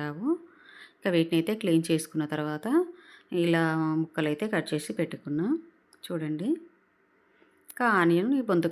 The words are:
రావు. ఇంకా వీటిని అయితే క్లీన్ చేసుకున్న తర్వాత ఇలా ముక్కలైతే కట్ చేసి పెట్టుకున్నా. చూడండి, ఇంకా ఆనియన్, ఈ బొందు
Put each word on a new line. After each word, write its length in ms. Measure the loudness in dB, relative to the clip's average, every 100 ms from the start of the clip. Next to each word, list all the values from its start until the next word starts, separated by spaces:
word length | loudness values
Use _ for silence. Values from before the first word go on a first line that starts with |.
| -8
రావు. 240 | -6 -4 -4 -6 _ -20 -20 -20 _
ఇంకా 160 | 0 2
వీటిని 200 | 4 2
అయితే 140 | 0 -2
క్లీన్ 240 | 2 2 2
చేసుకున్న 340 | -2 -2 -4 -4 -4
తర్వాత 300 | -4 -4 0 0 0 -6 -20 -20 -6 0
ఇలా 240 | 2 4 2 2 0 0
ముక్కలైతే 460 | -2 -2 -2 -2 -2 -2
కట్ 180 | -2
చేసి 200 | -4 -4
పెట్టుకున్నా. 540 | -4 -4 -4 -6 -4 0 -2 -4 _ _ _ -8
చూడండి, 420 | -6 -4 -4 -2 -4 -6 _ _ _ _ _ _ _ _ _ _
ఇంకా 160 | -2 2 4
ఆనియన్, 320 | 4 4 4 0
ఈ 40 | 2
బొందు 180 | 2 2